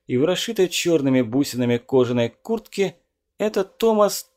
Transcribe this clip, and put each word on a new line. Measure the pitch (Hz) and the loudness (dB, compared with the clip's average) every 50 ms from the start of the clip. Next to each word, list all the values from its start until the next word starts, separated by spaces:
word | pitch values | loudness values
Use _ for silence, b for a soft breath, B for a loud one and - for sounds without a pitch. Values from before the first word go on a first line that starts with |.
| _ | _
и | - 131 123 | -4 -2 0
в | 139 | 0
расшитой | 170 180 180 - - 226 208 185 175 | 0 0 -2 -4 -6 -2 -2 -2 0
черными | - - - 175 165 156 135 135 131 127 127 | 0 -4 0 0 0 2 2 2 2 2 0
бусинами | 110 113 135 143 135 - 120 123 120 120 120 | 0 0 -2 -2 -2 -2 -2 0 0 0 -2
кожаной | - - - 131 127 117 123 123 117 117 | -2 0 2 2 2 2 0 -2 -2 -2
куртке — | - _ _ - 226 220 - - - - 196 180 - _ _ _ _ _ _ _ _ _ | -4 _ _ -6 -6 -6 -6 -10 -4 -4 -4 -4 -4 _ _ _ _ _ _ _ _ _
это | 202 214 214 208 190 | -6 -2 -2 -2 -4
Томас | 190 _ _ - 226 220 208 208 196 190 - - - _ | -4 _ _ 0 0 4 4 2 2 0 -4 -12 -14 _